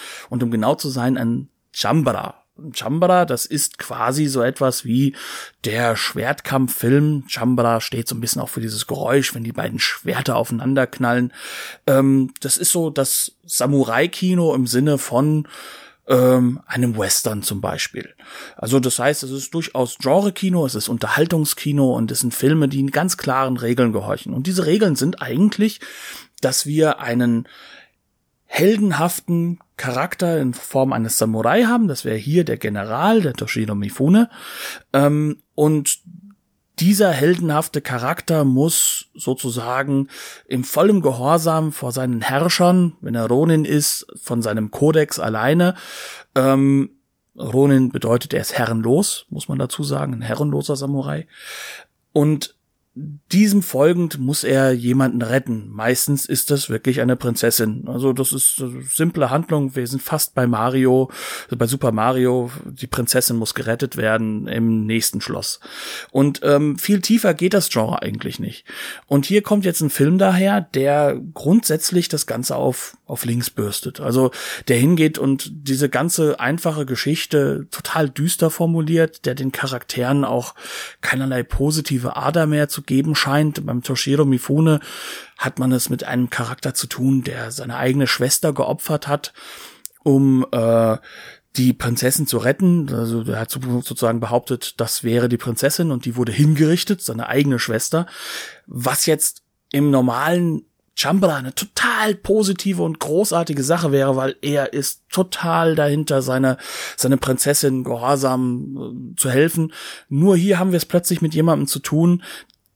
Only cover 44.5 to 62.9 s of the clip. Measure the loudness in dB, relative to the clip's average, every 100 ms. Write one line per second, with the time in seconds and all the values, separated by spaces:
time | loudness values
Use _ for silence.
44.5 | -2 -4 2 4 4 2 -2 -4 0 2
45.5 | 4 2 0 -10 -16 -16 -18 -4 0 4
46.5 | 4 4 4 0 _ _ _ _ -12 -2
47.5 | 4 6 6 4 0 0 0 0 -4 -2
48.5 | -2 0 0 2 2 2 -4 -10 -10 -6
49.5 | -4 -4 -4 -4 -4 -4 -6 -6 -2 -2
50.5 | -2 -2 -4 -4 -4 -4 -8 -10 -18 -16
51.5 | -14 -14 -16 -20 _ _ 2 2 0 -4
52.5 | _ _ _ _ -16 -14 -14 _ 2 4
53.5 | 4 2 2 4 4 0 -2 -2 -2 2
54.5 | 4 4 2 2 2 2 0 0 -2 -2
55.5 | -6 -6 -4 0 0 0 0 0 -2 0
56.5 | -2 -2 -2 0 0 0 0 -2 0 0
57.5 | 2 0 -2 -8 -2 0 0 -2 0 -2
58.5 | -2 -6 -8 -8 -2 -2 0 0 0 0
59.5 | -2 0 -4 -4 -6 -4 -4 -2 0 2
60.5 | 2 2 2 4 4 2 -4 -12 -12 -10
61.5 | -2 -2 0 0 2 0 2 2 2 -2
62.5 | -8 -14 -14 -8